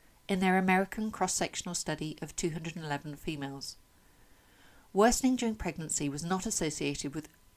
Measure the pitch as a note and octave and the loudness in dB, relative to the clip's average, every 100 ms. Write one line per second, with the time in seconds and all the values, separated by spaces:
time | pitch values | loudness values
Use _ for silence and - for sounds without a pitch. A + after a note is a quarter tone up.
0 | - - - F#3+ F#3+ F#3 F#3 F#3 F#3+ - | -20 -14 -2 2 6 6 6 4 2 -2
1 | A3 - F#3 - F3+ - F#3 F3 - D#3 | -4 -2 -2 0 -2 -4 -6 -4 -4 -4
2 | D#3 - D3+ - E3+ D#3+ E3 E3 D#3 C#3+ | -6 -8 -8 -4 -4 -4 -8 -8 -4 -4
3 | D3+ C#3+ - D3 C#3 C#3 - - - _ | -6 -8 -6 -6 -6 -8 -12 -14 -20 _
4 | - - - - - - - - - F#3+ | -20 -20 -20 -20 -20 -20 -20 -20 -2 6
5 | A3+ A#3 B3+ B3+ A#3 A3 F3 D#3+ D#3 - | 6 6 2 2 0 -2 -4 -4 -4 -2
6 | C#3+ D3 E3 F#3 A3+ - D#3+ - C#3+ C#3+ | -2 -2 -2 -2 -2 0 -2 0 -4 -2
7 | D3 D#3 - _ - | -6 -6 -10 _ -16